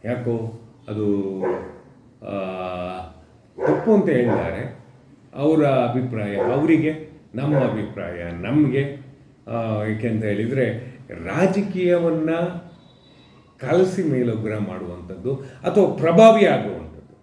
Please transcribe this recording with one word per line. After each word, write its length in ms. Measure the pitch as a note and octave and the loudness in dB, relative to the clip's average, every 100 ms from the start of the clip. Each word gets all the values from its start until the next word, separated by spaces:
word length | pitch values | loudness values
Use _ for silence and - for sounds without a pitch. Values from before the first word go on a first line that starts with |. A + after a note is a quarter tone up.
ಯಾಕೋ 560 | A2 A#2+ A#2+ A#2 A2+ - - - - | -6 -4 -4 -4 -6 -10 -20 -20 -10
ಅದು, 520 | G#2+ G#2 G2+ G2 F#2+ F#2 F#2 F#2+ - - - - _ G2+ | -4 0 0 -2 -4 -4 -4 -8 -16 -20 -20 -20 _ -10
ಆ, 60 | G2+ F#2+ F#2 F#2 F2+ F2+ F#2 E2+ - - - _ - - | -6 -6 -8 -8 -6 -8 -10 -14 -18 -20 -20 _ -4 0
ತಪ್ಪು 280 | - - | 0 4
ಅಂತ 140 | G#3 F3 | 4 6
ಹೇಳ್ತಾರೆ. 720 | C3 A#2+ G#2 E2+ F2+ C3 - - - - - - | 2 2 0 -2 -4 -8 -12 -20 -20 -20 -20 -18
ಅವರ 320 | - D3 D#3+ C#3+ | -2 2 4 4
ಅಭಿಪ್ರಾಯ 720 | C3 A#2+ B2 - A2 G#2 G2+ | 4 2 0 -2 -4 -4 -2
ಅವರಿಗೆ, 760 | A#2+ C3 D#3+ D#3+ D3+ D#3 - - - | 0 2 4 4 2 -2 -10 -20 -12
ನಮ್ಮ 220 | A#2 C#3+ D3 | -6 0 0
ಅಭಿಪ್ರಾಯ 720 | A#2+ A2 G2+ - F2 F2 E2+ | 0 -2 -6 -8 -10 -8 -8
ನಮ್ಗೆ. 680 | E2+ G2 D3 C#3 C3+ C#3+ - - - - - - | -8 0 2 4 2 -2 -6 -16 -20 -20 -20 -8
ಆ, 360 | A#2 A2+ G#2+ | -6 -2 -2
ಏಕೆ 240 | G#2+ G#2 A#2 | -2 -2 -2
ಅಂತ 160 | A2 | -2
ಹೇಳಿದ್ರೆ, 720 | A2 G#2 A#2 B2+ - - - - - | -2 -2 -2 -2 -2 -4 -10 -18 -18
ರಾಜಕೀಯವನ್ನ 1200 | E2+ E2+ C#3+ F#3 G3 G3+ F#3 F3 F3 E3+ D#3+ D#3+ E3 F3+ F3 - - - - _ - - - _ _ | -12 -6 0 2 2 -2 -2 2 2 2 0 -2 -2 -4 -6 -16 -20 -20 -20 _ -20 -20 -20 _ _
ಕಲಸಿ 440 | C3 E3 F#3 F#3+ | 0 2 2 0
ಮೇಲುಗ್ರ 560 | D#3+ C3 A#2+ G#2+ G#2+ G#2+ | 0 0 0 -2 -4 -4
ಮಾಡುವಂಥದ್ದು 760 | G2 F2+ F2 F2 F2+ F#2+ A2 C3+ | -6 -6 -10 -12 -14 -10 -6 -6
ಅಥವಾ 600 | - - F3 G#3 F#3 - | -10 -8 0 4 2 2
ಪ್ರಭಾವಿ 480 | D#3+ E3+ A3 A3 | 4 10 10 10
ಆಗುವಂಥದ್ದು. 720 | F#3+ - G#2+ F2+ - - - - | 6 2 -2 -8 -12 -18 -20 -20